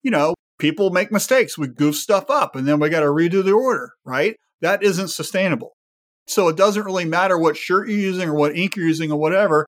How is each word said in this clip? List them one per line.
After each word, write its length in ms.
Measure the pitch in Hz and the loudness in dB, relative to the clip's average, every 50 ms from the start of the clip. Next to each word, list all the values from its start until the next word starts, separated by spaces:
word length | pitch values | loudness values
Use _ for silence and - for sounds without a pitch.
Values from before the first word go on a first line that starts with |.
you 80 | - 131 | 0 0
know, 240 | 160 151 147 160 - _ _ _ _ _ | 0 2 2 0 -2 _ _ _ _ _
people 320 | - 151 156 180 202 190 | -2 -2 0 2 -2 0
make 200 | 175 185 202 208 | 0 0 -2 0
mistakes. 460 | 214 202 - - 262 262 226 - - | -2 -2 0 2 2 2 2 0 -4
We 120 | 165 147 127 | -8 -8 -8
goof 280 | 120 - 147 151 147 | -2 0 0 0 0
stuff 320 | 147 - - 202 190 - - | -2 -2 0 0 0 0 0
up 260 | 277 294 208 - - | 0 0 0 -2 -4
and 140 | 135 131 143 | -4 -2 0
then 100 | 151 147 | 0 2
we 100 | 151 156 | 0 0
gotta 160 | 170 160 151 | 0 0 0
redo 360 | 143 143 156 170 170 180 196 | 2 2 2 0 2 2 0
the 100 | 185 190 | 2 4
order, 420 | 202 226 254 262 220 143 123 113 _ _ _ | 2 2 2 0 -2 -2 -6 -12 _ _ _
right? 320 | - 127 135 160 214 226 - _ _ _ _ | -6 -4 -2 -2 -2 -4 -6 _ _ _ _
That 220 | 160 170 202 196 | -2 -2 0 2
isn't 260 | 196 202 180 180 196 165 | 0 0 0 0 -4 -6
sustainable. 640 | - - 151 - - 185 190 185 127 113 113 - _ _ _ _ _ _ _ _ _ _ _ | -8 -8 -8 -4 -2 -2 0 0 -2 -4 -6 -14 _ _ _ _ _ _ _ _ _ _ _
So 220 | - - 214 190 165 | -4 0 2 2 2
it 80 | 160 | 4
doesn't 280 | 170 190 214 202 214 208 | 4 4 4 4 0 -4
really 200 | 196 190 185 175 | -4 -4 -4 -2
matter 340 | 160 160 175 190 196 185 170 | -2 0 0 2 2 2 2
what 180 | 165 160 151 | 2 2 0
shirt 320 | - - - 185 196 311 240 | 0 -2 0 0 0 0 -2
you're 100 | 208 208 | -2 -2
using 300 | 196 190 185 185 180 160 | -2 -2 -2 -2 -2 -2
or 60 | 151 | 0
what 220 | 151 147 151 147 | 2 0 0 0
ink 200 | 170 180 190 - | -2 -4 -4 -4
you're 100 | 208 170 | -2 0
using 260 | 165 160 160 160 151 | 0 0 0 -2 -2
or 60 | 151 147 | -2 -2
whatever 480 | 156 156 180 190 208 185 156 151 151 | 0 0 2 2 2 4 2 0 0